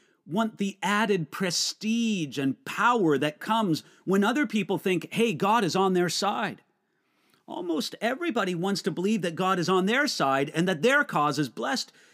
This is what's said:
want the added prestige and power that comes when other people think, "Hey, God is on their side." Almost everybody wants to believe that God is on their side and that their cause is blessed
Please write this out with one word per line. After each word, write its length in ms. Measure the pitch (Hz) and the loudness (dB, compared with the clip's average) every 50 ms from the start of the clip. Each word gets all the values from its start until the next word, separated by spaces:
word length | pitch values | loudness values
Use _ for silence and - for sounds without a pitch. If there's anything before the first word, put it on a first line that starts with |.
| _ _ _ _ _ | _ _ _ _ _
want 300 | - 151 208 226 220 214 | -6 -2 -2 -2 -2 -2
the 220 | - 202 196 190 - - | -4 -4 -4 -4 -2 0
added 480 | 180 208 208 226 202 208 185 160 - | 2 2 2 2 2 2 0 -2 -4
prestige 1080 | - - 196 180 170 - - - - - - 214 226 233 233 226 214 185 156 139 113 139 | -6 -4 -2 -2 -2 -2 -2 -4 -6 -6 -4 -2 0 0 0 0 0 -2 -4 -4 -4 -2
and 260 | 139 135 131 - - | -2 -2 -2 -4 -8
power 540 | - - - 202 233 247 240 190 160 147 135 | -10 -4 0 2 2 4 4 4 4 4 4
that 200 | 143 151 151 - | 2 0 -2 -4
comes 460 | - - 220 226 214 185 156 147 - - - _ - | -2 -2 0 2 2 0 0 -2 -4 -8 -20 _ -2
when 180 | 156 190 196 202 | 2 2 4 4
other 220 | 214 247 302 294 | 4 2 2 0
people 320 | 214 - 220 190 - 196 160 | 0 0 -2 -2 -2 -2 -2
think, 280 | - 196 185 165 - - - | 0 0 -2 -2 -2 -4 -2
"Hey, 220 | 175 226 240 185 | 0 0 0 0
God 280 | - 196 190 220 240 208 | 0 0 2 2 2 2
is 140 | 160 - | 0 2
on 160 | 190 190 190 185 | 2 2 4 4
their 160 | 180 175 175 | 2 2 0
side." 540 | - - 208 196 220 254 220 175 110 - _ _ _ _ _ _ _ _ _ _ _ _ _ _ _ _ _ | 0 -2 -2 -2 -2 -2 -4 -6 -6 -10 _ _ _ _ _ _ _ _ _ _ _ _ _ _ _ _ _
Almost 480 | - - - - 349 330 294 220 - - - | -12 -10 -8 -6 -4 -4 -4 -4 -6 -6 -6
everybody 540 | - 226 262 302 349 339 226 226 196 185 185 | -4 -4 -4 -4 -4 -4 -2 -2 -2 -2 -2
wants 260 | 165 175 196 202 - | -2 -2 -2 -2 -2
to 100 | - - | -2 -4
believe 300 | 156 160 175 202 226 214 | -4 -2 -2 0 0 0
that 140 | 165 175 165 | -2 -4 -4
God 240 | 147 190 185 185 180 | -2 0 0 0 0
is 100 | 165 175 | 2 2
on 160 | 190 185 185 | 2 2 2
their 240 | 196 233 262 294 294 | 2 2 2 0 0
side 400 | - - 160 135 135 135 143 147 - | 0 0 0 2 2 2 0 0 0
and 120 | 160 175 | 0 0
that 140 | 185 185 147 | 0 0 2
their 240 | 147 233 269 294 285 | 2 2 4 2 2
cause 340 | - - 165 147 147 143 131 | 2 0 2 2 2 2 0
is 120 | 151 120 | -2 -4
blessed 420 | - - 233 262 269 - - - - _ - _ | -4 -6 -6 -4 -4 -4 -6 -8 -12 _ -20 _